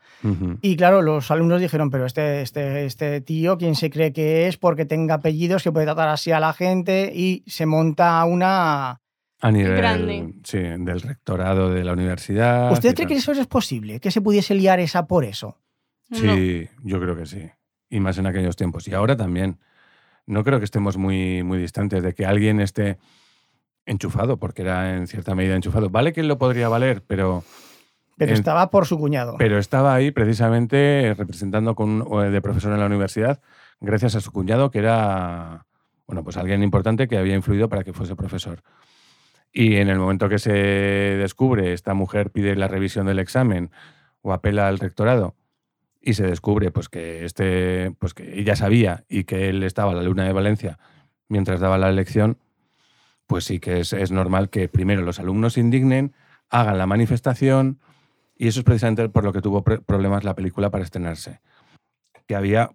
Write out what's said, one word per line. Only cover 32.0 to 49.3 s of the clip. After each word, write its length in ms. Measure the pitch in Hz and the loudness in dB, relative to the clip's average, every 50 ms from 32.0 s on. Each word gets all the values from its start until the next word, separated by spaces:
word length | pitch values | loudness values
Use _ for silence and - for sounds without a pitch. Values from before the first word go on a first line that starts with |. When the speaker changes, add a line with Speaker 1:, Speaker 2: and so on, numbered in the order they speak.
| 113 - 107 101 101 | -2 -2 0 0 0
Speaker 1:
eh, 60 | 101 | 2
de 120 | 101 98 | 0 0
profesor 320 | 90 104 101 98 - 104 104 | 0 -2 -2 -2 0 0 0
en 60 | 104 | 0
la 60 | 101 | 2
universidad, 560 | 101 101 101 98 95 - 107 110 127 147 - _ _ _ - - - _ _ | 2 2 0 0 -2 -2 -2 0 0 -2 -2 _ _ _ -20 -20 -20 _ _
gracias 360 | - 101 107 104 123 120 104 | -4 0 0 2 2 2 0
a 60 | 107 | 0
su 100 | 92 - | -4 -4
cuñado, 380 | - 101 92 92 110 123 139 135 | -4 -4 -2 0 2 2 2 2
que 100 | - 110 | 0 0
era, 840 | 104 113 113 113 110 101 98 95 90 87 85 87 85 82 82 82 - _ _ _ _ _ _ _ _ | 2 2 2 2 2 0 0 -2 -4 -6 -6 -8 -10 -12 -14 -18 -20 _ _ _ _ _ _ _ _
bueno, 180 | - - 82 - | -10 -10 -8 -8
pues 140 | 90 90 95 | -8 -8 -6
alguien 240 | 92 92 101 98 101 | -4 -2 0 2 2
importante 440 | 101 87 101 92 110 107 - 135 117 | 2 2 2 2 2 0 0 0 0
que 100 | 117 98 | 0 0
había 180 | 92 95 95 | 0 2 0
influido 340 | 95 92 - 101 101 110 110 | 0 0 0 0 2 0 0
para 140 | - 98 92 | -2 -4 -6
que 100 | - 85 | -6 -8
fuese 220 | - 101 85 92 | -10 -8 -8 -8
profesor. 460 | 85 95 95 98 90 - 98 85 82 - _ _ _ _ _ _ _ _ _ _ _ _ _ _ _ _ _ | -8 -8 -6 -6 -8 -8 -10 -12 -14 -16 _ _ _ _ _ _ _ _ _ _ _ _ _ _ _ _ _
Y 260 | - - 117 110 107 101 | -2 2 4 4 6 6
en 120 | 101 98 | 4 4
el 80 | 95 95 | 2 2
momento 320 | 92 95 98 92 104 98 | 2 2 0 0 0 0
que 80 | 104 98 | 0 0
se 140 | - 113 | 0 0
descubre, 1200 | 101 101 98 101 98 98 98 98 98 101 101 101 98 98 101 95 - - 127 131 127 101 92 87 90 | 2 2 2 2 2 2 0 0 0 0 0 0 0 -2 -2 -4 -2 0 0 2 2 2 2 0 -2
esta 220 | 87 - - 95 | -4 -4 -4 -2
mujer 340 | 98 95 90 - 104 101 98 | -2 -2 -2 -2 -2 -2 -2
pide 240 | - 107 98 98 98 | -2 -2 0 0 0
la 120 | 98 98 95 | 0 0 -2
revisión 400 | 95 95 98 92 - 104 95 98 | -2 -2 -4 -4 -2 -2 -2 0
del 100 | 98 95 | 0 -2
examen 520 | 92 - - 127 131 117 98 87 90 82 - - - - _ _ _ _ _ _ | -2 -2 0 0 2 2 0 0 -2 -6 -10 -16 -20 -20 _ _ _ _ _ _
o 100 | - 101 92 | -6 -4 -4
apela 340 | 90 - 107 101 104 101 98 | -2 0 0 0 2 2 0
al 100 | 98 92 | 0 -2
rectorado 580 | 98 92 - - 107 113 127 120 95 90 - _ _ _ _ _ _ _ _ _ _ _ _ _ | -4 -6 -4 -2 0 2 2 2 0 -2 -6 _ _ _ _ _ _ _ _ _ _ _ _ _
y 120 | - - 107 | -2 -2 0
se 100 | 101 98 92 | 0 0 0
descubre, 420 | 87 85 - 104 104 107 98 90 | -2 -2 0 0 2 2 2 0
pues, 160 | - - 85 - | 0 -2 -6 -6
que 360 | - 87 82 82 82 82 85 | -8 -12 -10 -10 -10 -10 -10
este, 640 | 85 - - 98 95 92 92 92 90 92 92 92 92 87 - | -8 -6 -2 0 0 2 2 0 0 0 -2 -2 -4 -6 -6
pues, 160 | - 90 - | -6 -8 -8
que 260 | - 90 - - 101 | -8 -16 -10 -6 -2
ella 160 | 104 104 101 | 0 0 0
sabía 500 | - 101 98 113 120 110 92 85 - - - | 2 2 4 4 4 4 4 2 -2 -6 -6
y 140 | - 104 90 | -6 -6 -4
que 260 | - | -4